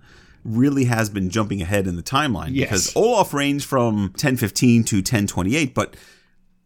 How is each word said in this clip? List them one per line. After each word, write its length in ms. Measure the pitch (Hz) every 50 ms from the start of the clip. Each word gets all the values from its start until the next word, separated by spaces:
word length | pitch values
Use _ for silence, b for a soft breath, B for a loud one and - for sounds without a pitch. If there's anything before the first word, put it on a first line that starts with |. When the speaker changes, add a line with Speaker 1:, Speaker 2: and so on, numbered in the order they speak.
| b b b b b b b b b
Speaker 1:
really 420 | 113 110 117 131 147 139 135 127
has 240 | 120 117 113 110 101
been 200 | 104 101 92 90
jumping 320 | 90 110 107 101 104 98
ahead 260 | 82 90 104 101 95
in 80 | 95 87
the 80 | 87 -
timeline 460 | - 131 139 151 135 101 80 82 - 131
Speaker 2:
Yes. 140 | 135 127
Speaker 1:
because 280 | - 104 92 - - -
Olaf 380 | 151 208 240 240 202 175 - 147
reigns 300 | 143 139 143 143 143 -
from 500 | - 139 127 120 117 107 104 98 90 -
ten 200 | - - 131 131
fifteen 460 | 120 113 98 - - 131 123 117 117 110
to 160 | - 113 95
ten 260 | 92 - 123 101 101
twenty-eight, 460 | - - 90 90 95 131 165 151 123 -
but 200 | 110 95 - - B B B B B B B B B _ _ _ _ _